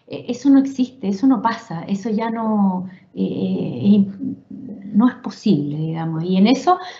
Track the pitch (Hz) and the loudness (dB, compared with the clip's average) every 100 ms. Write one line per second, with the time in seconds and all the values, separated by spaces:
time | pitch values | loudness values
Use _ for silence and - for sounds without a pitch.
0 | - - - 240 285 269 277 - 247 - | -14 -12 -8 -2 4 4 4 -2 -4 -4
1 | 190 196 269 220 226 220 - 165 170 196 | -4 2 2 4 0 -4 -8 -10 -4 -4
2 | 240 214 226 226 220 214 196 185 - - | -2 -2 -2 -4 -2 2 2 0 -6 -14
3 | _ 190 190 - 190 190 156 120 202 208 | _ -6 -4 -2 -2 -2 -4 0 4 4
4 | - - - - - - - - - 208 | 4 -2 -10 -10 -14 -16 -14 -14 -2 2
5 | 247 - 208 - 214 151 147 151 160 165 | 2 0 -12 -4 0 0 0 -4 -4 -4
6 | 165 160 180 185 214 262 349 359 - - | -4 -4 0 2 4 4 2 0 -2 -12